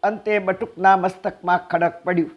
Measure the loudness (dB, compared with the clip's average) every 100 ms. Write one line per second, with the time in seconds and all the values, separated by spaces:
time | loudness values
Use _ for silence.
0 | -2 -4 -2 0 0 -4 -6 2 4 4
1 | 2 -4 -8 -6 -2 -2 0 -2 -2 -2
2 | -4 -2 -2